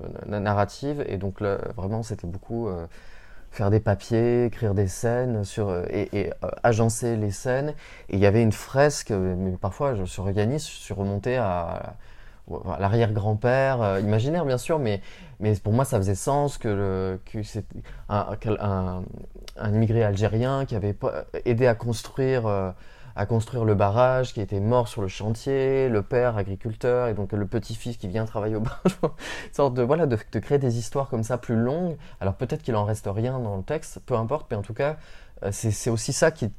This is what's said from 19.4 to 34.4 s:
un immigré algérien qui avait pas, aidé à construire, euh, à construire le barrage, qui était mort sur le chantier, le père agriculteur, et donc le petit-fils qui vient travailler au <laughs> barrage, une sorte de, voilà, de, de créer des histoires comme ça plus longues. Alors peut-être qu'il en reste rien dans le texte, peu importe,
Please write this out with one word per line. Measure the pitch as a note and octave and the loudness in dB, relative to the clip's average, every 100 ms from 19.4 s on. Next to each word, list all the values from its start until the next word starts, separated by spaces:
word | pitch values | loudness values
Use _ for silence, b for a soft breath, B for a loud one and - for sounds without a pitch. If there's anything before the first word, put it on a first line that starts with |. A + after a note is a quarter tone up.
| - - | -16 -6
un | G#2+ | 0
immigré | G#2+ A2+ A2+ | 2 4 4
algérien | G#2+ G2 G#2+ A2 B2+ C#3 C#3 | 2 2 2 2 0 0 -2
qui | |
avait | A2 G2+ | -2 -2
pas, | G2+ B2+ D2 - - | -2 -4 -4 -6 -4
aidé | A#2+ A#2 B2+ | 0 4 4
à | |
construire, | A2 A#2 A2 - - C3 C3 A2 | 4 -2 -4 -6 -2 0 2 2
euh, | G2 F#2+ - B B B | 0 -2 -6 B B B
à | - G2+ | -4 0
construire | A2+ A2 B2 | 0 0 0
le | A2 | 4
barrage, | G2+ G2+ A2 B2+ B2+ B2+ | 4 4 6 6 4 0
qui | - | -4
était | F#2+ G2+ | -2 0
mort | G#2+ B2 A#2 | 4 4 2
sur | - | -2
le | F#2+ | -6
chantier, | - G#2 A#2 C3+ C3+ C3 C3+ C3 | -4 -4 -2 0 2 2 4 4
le | G#2+ | 2
père | F#2+ B2 B2 G#2+ | 2 2 2 2
agriculteur, | G2 F#2+ A2+ A2 B2 B2 A#2+ | -2 -4 -6 -2 2 2 2
et | |
donc | G#2 F#2+ | 0 -2
le | G#2 G2 | -2 0
petit-fils | A#2 - A2 B2 A#2 | -2 -4 -6 -8 -8
qui | G2 | -4
vient | A2 | -2
travailler | A2+ A2 G#2+ A2 | -2 -2 -2 -2
au | |
<laughs> | |
barrage, | C3 - F#3 - | -2 0 0 0
une | D#3 - - - - | -2 -4 -10 -10 -6
sorte | - C#3 | 2 2
de, | B2 | 4
voilà, | A#2+ D#3+ D3+ | 2 4 4
de, | A2 - | 2 -2
de | A2+ | -6
créer | - C#3+ | 0 2
des | C3 A#2 | 2 0
histoires | A2+ C#3 C3+ | -2 -4 -2
comme | A#2+ | -2
ça | A2 A#2+ | -2 -2
plus | - A2+ | 0 2
longues. | A#2+ D#3+ F3+ D3 B - | 2 0 -2 -6 B -4
Alors | G2 | -4
peut-être | - C3 D3+ | -2 -2 -2
qu'il | - | 0
en | A2 | 0
reste | G#2 G#2+ G#2 | 2 0 -2
rien | G2 B2 C3 | -2 0 -2
dans | A2 F#2+ | -2 -4
le | |
texte, | F#2+ D#3 - - | -4 -4 -6 -12
peu | - | -2
importe, | A#2+ A2+ D3 | 0 0 -2